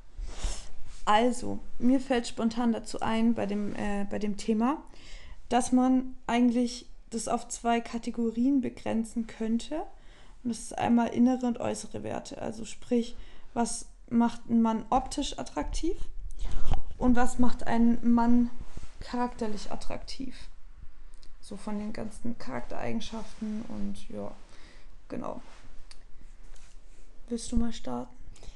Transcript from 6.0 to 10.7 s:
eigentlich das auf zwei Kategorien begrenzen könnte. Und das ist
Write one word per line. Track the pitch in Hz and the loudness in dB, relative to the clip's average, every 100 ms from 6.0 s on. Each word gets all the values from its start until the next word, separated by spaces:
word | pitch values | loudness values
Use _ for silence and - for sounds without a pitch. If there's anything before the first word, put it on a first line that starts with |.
| 254 - - | -2 -8 -4
eigentlich | 233 247 233 247 - - - - | 0 2 2 -2 -6 -14 -18 -12
das | 226 - | -8 -4
auf | 233 - | -6 -6
zwei | - 233 233 | -6 -2 -2
Kategorien | 233 233 240 233 233 226 247 277 | -2 -8 -6 -4 -4 0 0 0
begrenzen | 240 - - 220 226 240 226 | -2 -6 -4 -4 -4 -6 -8
könnte. | - 226 226 - 311 - - - - - - | -8 -4 -4 -4 -8 -10 -14 -20 -20 -20 -10
Und | 247 | -8
das | 226 | -8
ist | - | -10